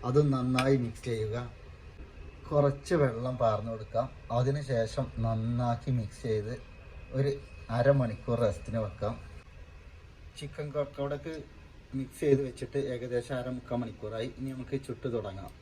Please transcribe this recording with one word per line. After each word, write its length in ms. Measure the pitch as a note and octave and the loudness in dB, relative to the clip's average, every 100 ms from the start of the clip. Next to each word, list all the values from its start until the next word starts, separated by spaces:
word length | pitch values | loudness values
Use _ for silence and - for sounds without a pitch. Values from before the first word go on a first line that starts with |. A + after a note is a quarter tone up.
| A#2+ | 4
അത് 100 | C3+ D3 | 6 6
നന്നായി 440 | C3+ B2+ C3 C3 C#3 | 4 4 4 6 4
മിക്സ് 200 | A#2+ A2 B2+ | 2 -4 -4
ചെയ്യുക. 280 | A2+ G#2+ A2+ B2 - - - - - - - - - - | -2 -2 -4 -6 -12 -18 -18 -18 -16 -16 -14 -16 -14 0
കുറച്ച് 460 | D3 C#3+ C#3 - F3 | 4 4 2 2 4
വെള്ളം 320 | C#3 A2+ B2+ B2+ | 6 4 -2 2
പാർന്ന് 280 | A2+ G#2 A2 | 4 4 -2
കൊടുക്കാം. 320 | A2+ A2 A#2 C3 - - A#2 | -6 -2 0 0 -4 -2 2
അതിനുശേഷം 680 | B2 C#3+ C3+ A#2+ A2+ - B2+ - A2+ | 4 2 2 2 2 0 -2 0 2
നന്നാക്കി 640 | A2 A2+ A#2+ B2 A#2 - B2 | 2 2 2 2 0 2 0
മിക്സ് 240 | G2+ - A#2+ | 0 -4 0
ചെയ്ത് 260 | G#2+ G#2 B2 - - - - - C3 | 0 0 -8 -12 -16 -16 -16 -6 0
ഒരു 120 | C#3 C#3 - - - B2 | 2 0 -8 -16 -4 4
അരമണിക്കൂർ 640 | B2+ C#3 A#2+ G#2+ - A#2 | 6 6 4 0 0 2
റെസ്റ്റിന് 360 | A2+ F#2+ - A2+ | 4 2 -2 -2
വെക്കാം. 300 | G#2 - G#2 A#2 - - - - - - - - - - - - | -2 -2 -2 -2 -10 -16 -16 -18 -18 -18 -18 -18 -20 -18 -18 -12
ചിക്കൻ 280 | D3 - D3 | -10 -6 -4
കൊക്കവടക്ക് 600 | C#3+ C#3+ - C#3 C#3+ C#3+ D#3+ - - - - - C3+ | 0 -2 0 -2 -2 -4 -8 -10 -16 -18 -20 -6 -4
മിക്സ് 220 | C3 - | -4 0
ചെയ്ത് 180 | D3+ C3+ C3+ | 6 6 4
വെച്ചിട്ട് 320 | B2 B2+ C#3+ C#3 | -4 -4 -2 0
ഏകദേശം 400 | B2 B2 A#2+ A#2+ B2+ | -2 0 -2 0 -4
അരമുക്കാൽ 380 | B2+ B2+ - A#2+ | -2 -6 -2 -2
മണിക്കൂറായി. 460 | A2+ A2 G#2+ A2+ A#2 - | -2 -6 -8 -4 -6 -4
ഇനി 120 | C3+ | -6
നമുക്ക് 240 | C3 B2 C#3 - | -6 -4 -4 -4
ചുട്ട് 220 | A#2+ C3+ | -6 -2
തുടങ്ങാം. 380 | A#2 G2+ F#2+ F#2+ - | -2 -4 -8 -12 -14